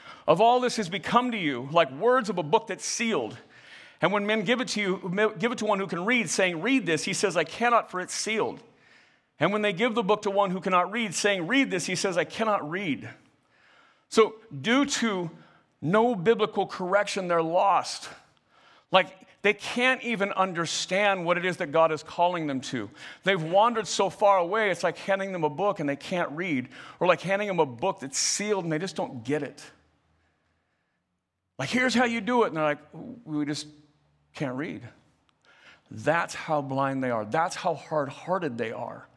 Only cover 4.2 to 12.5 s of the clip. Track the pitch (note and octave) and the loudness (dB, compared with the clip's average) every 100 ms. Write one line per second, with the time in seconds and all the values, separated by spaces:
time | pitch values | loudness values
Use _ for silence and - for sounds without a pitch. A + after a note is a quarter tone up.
4.2 | G3+ A3 F#3+ B3 C4 G#3 G3 F#3+ F#3 F#3 | 0 0 2 0 0 -2 -2 -2 -2 0
5.2 | G#3+ G#3+ A#3 A#3 G#3+ G3 G3 F3 F#3 B3 | 0 0 -2 -2 -2 -2 -2 -4 0 0
6.2 | F3+ - F#3 E3 G#3 C4+ F3 D#3 G3 F#3+ | 0 2 2 0 0 0 2 -2 -2 -2
7.2 | G3+ E3+ D#3+ - A#3+ A#3 - F3+ F3+ - | 0 0 -2 -2 2 2 0 -6 -6 -6
8.2 | G#3 A3 B2+ - - _ _ _ _ _ | -4 -2 -2 -4 -16 _ _ _ _ _
9.2 | _ - E3 G#3+ G#3 F3 A#3+ A3+ F#3+ G#3 | _ -2 0 2 0 0 0 0 0 0
10.2 | G#3 G3 G3 F#3 F#3 F3+ F3+ A3 A3 - | 0 0 0 -2 0 2 2 -2 -4 0
11.2 | G#3 G3 E3 C4+ A#3 F3+ E3+ F3 G3 F3 | 0 0 2 2 2 -2 -2 -2 0 0
12.2 | D#3 - E3 | -2 -2 0